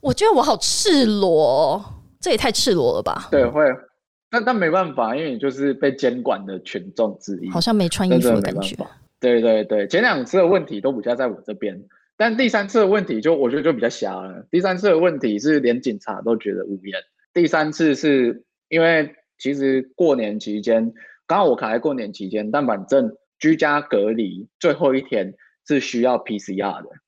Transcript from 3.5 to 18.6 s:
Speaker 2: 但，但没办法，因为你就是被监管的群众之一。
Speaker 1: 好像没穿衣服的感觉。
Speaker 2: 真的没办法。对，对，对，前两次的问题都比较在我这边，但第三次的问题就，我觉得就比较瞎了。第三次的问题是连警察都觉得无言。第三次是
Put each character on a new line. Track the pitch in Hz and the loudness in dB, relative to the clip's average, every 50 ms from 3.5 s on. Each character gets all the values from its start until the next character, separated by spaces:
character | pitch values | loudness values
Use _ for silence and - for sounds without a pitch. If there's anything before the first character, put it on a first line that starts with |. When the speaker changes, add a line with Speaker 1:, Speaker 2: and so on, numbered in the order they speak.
| 120 147 151 139 127 127 - _ _ _ _ _ _ _ _ _ | 2 2 2 2 2 -2 -8 _ _ _ _ _ _ _ _ _
Speaker 2:
但， | - 240 214 | -4 -2 0
但 | 240 254 | 0 0
没 | 220 180 160 | 0 0 2
办 | 156 185 185 165 135 | 2 2 0 0 -2
法， | 131 117 110 117 | -2 -2 -2 -2
因 | 139 160 | -4 -4
为 | 156 | -4
你 | 127 113 | -6 -2
就 | 135 139 | -4 -4
是 | 127 135 139 143 131 | -2 -2 -2 -2 -2
被 | 135 - 139 135 | 0 0 -2 -2
监 | 135 - 127 120 127 | 0 -2 -2 -2 0
管 | 120 131 117 98 98 | -2 -4 -4 -4 -4
的 | 95 95 90 - | -10 -12 -12 -12
群 | - - 104 87 98 90 | -10 -12 -10 -12 -10 -4
众 | - 113 107 101 - | -2 -2 -2 -2 -8
之 | _ - 101 85 | _ -10 -10 -10
一。 | 87 92 | -8 -6
Speaker 1:
好 | 92 170 | -4 -2
像 | 175 - 226 | 0 0 2
没 | 214 190 170 | 2 0 0
穿 | - - 196 | 0 -2 0
衣 | 185 170 170 | 2 2 2
服 | 170 123 | 4 2
的 | 113 - | 2 2
感 | - - - | 0 -2 -4
觉。 | - | -6
Speaker 2:
真 | |
的 | 98 - | -6 -8
没 | - | -8
办 | - - - | -10 -12 -14
法。 | - _ _ _ _ _ | -14 _ _ _ _ _
对， | - 123 123 117 | 0 2 2 4
对， | 113 117 110 107 107 | 4 4 2 2 2
对， | - 110 107 101 98 | 0 -2 -2 -2 0
前 | - 170 | 0 2
两 | 226 254 196 143 123 | 2 2 0 0 -4
次 | - - | 0 2
的 | 190 185 | 4 4
问 | 165 190 190 160 | 4 4 2 0
题 | - - 104 | -2 -10 -4
都 | 98 135 | -2 -2
比 | 139 117 | -2 -2
较 | 101 117 120 | -2 -4 -2
在 | 120 131 123 | 0 -2 -4
我 | 101 - - | -4 -6 -10
这 | - 107 | -12 -10
边， | 98 113 104 95 98 98 _ _ _ _ _ _ _ | -6 -6 -8 -8 -8 -18 _ _ _ _ _ _ _
但 | 214 233 226 | 0 0 2
第 | 226 262 233 | 2 0 2
三 | - 214 202 196 | 2 0 -2 0
次 | - 226 | 2 2
的 | 214 190 | 4 4
问 | 196 214 185 | 4 2 0
题 | - 120 110 | -2 -4 -2
就， | 107 151 165 | 2 2 2
我 | 147 139 120 | 2 2 0
觉 | 123 | 0
得 | 151 139 | 0 0
就 | 165 | 0
比 | 156 117 | 0 2
较 | 107 113 | 0 -2
瞎 | - - - 101 95 | -2 -2 -6 -6 -6
了。 | 95 92 95 92 92 - _ | -8 -10 -12 -14 -16 -14 _
第 | - 170 | -2 0
三 | 180 190 185 180 | 0 0 -2 0
次 | 190 208 | 2 2
的 | 175 160 | 4 4
问 | 170 180 160 139 | 4 2 0 0
题 | 120 117 107 104 | -2 -2 -2 0
是 | 110 151 156 147 | 0 2 2 2
连 | 127 120 117 123 | 2 2 0 0
警 | 127 131 110 101 | -2 -4 -6 -6
察 | - - 104 92 | -8 -10 -10 -6
都 | - 113 117 | -2 -2 -2
觉 | 110 - 104 95 | -2 -2 -6 -6
得 | 95 92 | -6 -6
无 | 92 98 95 92 | -8 -10 -10 -10
言。 | 98 95 92 - _ _ _ _ _ _ | -10 -10 -10 -12 _ _ _ _ _ _
第 | 180 175 156 | 0 0 2
三 | - 160 156 156 | 2 0 0 -2
次 | 151 - 165 156 143 | -2 0 2 2 2
是 | 131 - 151 143 135 123 117 113 120 _ _ _ _ | 2 2 2 4 4 4 2 0 -4 _ _ _ _